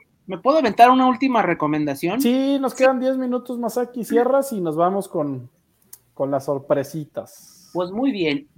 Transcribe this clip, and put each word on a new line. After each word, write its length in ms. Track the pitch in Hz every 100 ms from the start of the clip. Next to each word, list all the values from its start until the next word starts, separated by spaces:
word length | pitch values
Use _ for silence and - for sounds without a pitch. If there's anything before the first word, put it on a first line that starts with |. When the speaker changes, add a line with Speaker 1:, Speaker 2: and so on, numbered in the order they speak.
| _ _ -
Speaker 1:
¿Me 100 | -
puedo 220 | 240 320
aventar 320 | 247 202 240
una 160 | 262 254
última 340 | 233 269 233
recomendación? 800 | 175 165 151 151 147 139 170 226
Speaker 2:
Sí, 360 | 247 254 269 277
nos 140 | 262
Speaker 1:
Sí. 60 | 254
Speaker 2:
quedan 200 | 262 262
diez 180 | 254 262
minutos, 400 | 254 247 247 240
Masaki, 480 | 233 247 240 247 208
cierras 480 | 277 247 269 269
y 80 | 214
nos 140 | 170 156
vamos 320 | 175 196 190
con, 420 | 175 147 131 123 _ _ _ _ - _
con 180 | - 139
las 140 | 139 139
sorpresitas. 1200 | 139 139 143 135 160 147 - - - - - _
Speaker 1:
Pues 180 | 165 180
muy 200 | 208 269
bien. 360 | 208 160 143 -